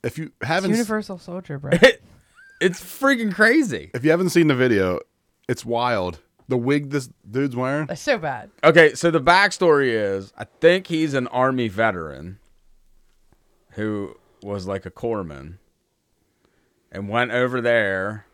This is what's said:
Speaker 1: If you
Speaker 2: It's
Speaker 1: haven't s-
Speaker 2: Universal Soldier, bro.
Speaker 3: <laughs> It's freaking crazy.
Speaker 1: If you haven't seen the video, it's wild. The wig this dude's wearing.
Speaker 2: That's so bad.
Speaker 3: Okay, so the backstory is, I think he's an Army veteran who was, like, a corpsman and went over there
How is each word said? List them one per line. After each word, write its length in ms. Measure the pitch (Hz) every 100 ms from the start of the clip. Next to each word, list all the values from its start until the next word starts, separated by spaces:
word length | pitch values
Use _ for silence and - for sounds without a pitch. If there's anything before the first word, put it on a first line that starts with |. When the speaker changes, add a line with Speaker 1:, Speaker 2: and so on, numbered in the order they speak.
Speaker 1:
If 160 | 117 151
you 140 | 160 _
Speaker 2:
It's 80 | 120
Speaker 1:
haven't 240 | 170 190
s- 40 | 220
Speaker 2:
Universal 400 | 220 214 214 185
Soldier, 400 | - 180 - 143
bro. 120 | 139 170 262 - _ _
Speaker 3:
<laughs> 440 | _ _ - _
It's 200 | 185 185
freaking 520 | - - 269 262 220
crazy. 560 | 185 214 294 254 110 71
Speaker 1:
If 100 | 127
you 60 | 143
haven't 200 | 170 185
seen 180 | 170 156
the 60 |
video, 460 | 131 127 104 92 90 - _ _ _ -
it's 160 | 123
wild. 540 | 120 117 123 113 90 82 _ _ -
The 100 | 127
wig 320 | 120 147 139
this 180 | 143 127 _ -
dude's 260 | 117 139 120
wearing. 300 | 127 143 151
Speaker 2:
That's 160 | -
so 160 | - 240
bad. 320 | 151 123 - _
Speaker 3:
Okay, 300 | 156 160 156
so 160 | 131 170
the 100 | 160
backstory 680 | 139 180 202 - 175 147 135
is, 440 | 113 101 98 98 -
I 80 |
think 440 | 110 _ 160 185 190
he's 260 | 165 156
an 120 | 135 123
Army 400 | 123 131 131 117
veteran 680 | 95 113 92 80 67 85 95 _ _ _ _ _ _ _ _ _ _ _ _ _
who 440 | - 107 104 98 - _ _
was, 240 | 101 101 92
like, 180 | 98 92
a 40 |
corpsman 640 | - 117 113 90 71 73 92 _ _ _ _ _ _ _ _ _ _ _ _ _
and 160 | - 101
went 220 | 113 123
over 280 | 120 127 123
there 640 | 120 117 104 95 98 107 _